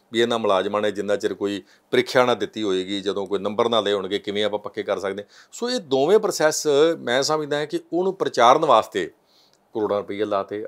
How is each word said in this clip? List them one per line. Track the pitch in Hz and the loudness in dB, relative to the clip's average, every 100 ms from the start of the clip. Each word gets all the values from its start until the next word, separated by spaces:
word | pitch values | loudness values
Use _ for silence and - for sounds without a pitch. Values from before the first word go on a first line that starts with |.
| _ | _
ਵੀ | 113 | 0
ਇਹਨਾਂ | 120 117 | 0 0
ਮੁਲਾਜ਼ਮਾਂ | 107 95 98 104 | 2 2 0 0
ਨੇ | 107 | -2
ਜਿੰਨਾ | 98 98 101 | -2 -2 -2
ਚਿਰ | 101 | -2
ਕੋਈ | 95 101 98 - _ _ | -2 -4 -6 -10 _ _
ਪ੍ਰੀਖਿਆ | 123 123 131 123 | 0 2 2 2
ਨਾ | |
ਦਿੱਤੀ | 110 104 110 | 2 -4 -4
ਹੋਏਗੀ, | 107 95 92 101 | -2 -2 -2 -4
ਜਦੋਂ | 98 98 92 | -4 -4 -4
ਕੋਈ | 98 | -4
ਨੰਬਰ | 101 107 117 | -2 -2 0
ਨਾ | 113 | 2
ਲਏ | 101 | 2
ਹੋਣਗੇ, | 101 92 101 | 0 -2 -6
ਕਿਵੇਂ | 104 101 104 | -4 -4 -2
ਆਪਾਂ | 101 | -4
ਪੱਕੇ | 101 110 | -8 -8
ਕਰ | 101 92 | -4 -4
ਸਕਦੇ? | 98 98 - - - | -4 -8 -12 -20 -20
ਸੋ | - 240 | -8 -6
ਇਹ | 247 | -6
ਦੋਵੇਂ | 151 131 147 208 | -2 0 4 4
ਪ੍ਰੋਸੈਸ | 190 - 156 147 151 139 165 165 | 2 0 0 0 0 4 4 2
ਮੈਂ | 123 127 | -2 -2
ਸਮਝਦਾ | 139 156 143 147 151 | 0 -2 -2 -4 -4
ਕਿ | 170 - | -8 -4
ਉਹਨੂੰ | 170 185 | -2 -2
ਪ੍ਰਚਾਰਨ | 180 139 127 117 147 156 | -2 -2 4 6 6 6
ਵਾਸਤੇ | 110 - 98 78 - _ _ _ _ _ | 4 2 -2 -6 -8 _ _ _ _ _
ਕਰੋੜਾਂ | 113 101 101 | -4 -2 -2
ਰੁਪਈਏ | 95 101 104 | -4 -6 -2
ਲਾਤੇ, | 98 98 104 | -2 -4 -8